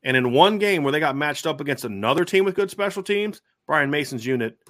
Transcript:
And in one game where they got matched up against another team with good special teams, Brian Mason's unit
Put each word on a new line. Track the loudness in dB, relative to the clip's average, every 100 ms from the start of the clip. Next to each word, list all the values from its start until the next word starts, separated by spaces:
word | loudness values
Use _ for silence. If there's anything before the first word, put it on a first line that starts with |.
And | 2 2
in | 2
one | 6 6 6
game | 0 2
where | 0
they | 0
got | 0 0
matched | -4 -2 -4
up | -6
against | -4 -4
another | -4 -4 0 0 2
team | 2 2
with |
good | 0 -4
special | -2 -4 -4
teams, | -4 -2 -2 -8 _ _ -2
Brian | 0 2
Mason's | 0 -2 -6
unit | -2 -2 -2 -8 _